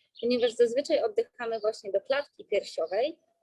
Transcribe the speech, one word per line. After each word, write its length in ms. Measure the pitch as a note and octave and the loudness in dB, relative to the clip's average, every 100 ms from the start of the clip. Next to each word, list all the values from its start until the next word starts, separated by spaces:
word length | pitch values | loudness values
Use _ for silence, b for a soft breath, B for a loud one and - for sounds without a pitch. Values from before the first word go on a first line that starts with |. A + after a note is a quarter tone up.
| _ - | _ -4
Ponieważ 300 | A#3 B3 A#3+ | 0 2 2
zazwyczaj 520 | A3+ A#3+ B3 C#4+ D4+ | 4 2 2 0 0
oddychamy 560 | - G#3 A#4 - A#3 A3+ | 0 -2 -4 -4 -6 -2
właśnie 320 | G#3 - G3 | -2 -4 -2
do 100 | G3 | -2
klatki 440 | - C#4 C#4+ - - | 0 -2 -4 -10 -2
piersiowej, 720 | G3 - - D#3+ G3 D4 E4 _ _ | -2 -2 -6 -4 -2 -2 -4 _ _